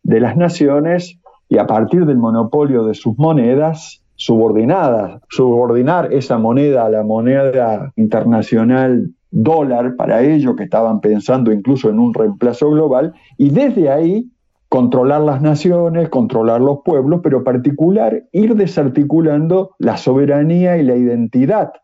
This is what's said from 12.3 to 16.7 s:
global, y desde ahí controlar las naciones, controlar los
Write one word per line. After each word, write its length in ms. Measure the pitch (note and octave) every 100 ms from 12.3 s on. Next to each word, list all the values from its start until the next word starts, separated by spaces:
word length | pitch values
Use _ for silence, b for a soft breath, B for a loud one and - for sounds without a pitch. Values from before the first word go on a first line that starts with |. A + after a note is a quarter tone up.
| G2+ A#2 A#2+ D3
global, 440 | D3+ D#3 B2+ D#3+ B B -
y 100 | C#3+
desde 400 | D3+ C#4 G#3 D3
ahí 400 | C#3+ E3 G#3 B3 _ _ _ _
controlar 520 | C3 B2 C3 C#3+ D3
las 200 | D3+ C3+
naciones, 680 | D3+ D3+ F3+ F3 E3+ E3 D#3+
controlar 520 | C3 A2 A#2 A2+ A#2
los 180 | C3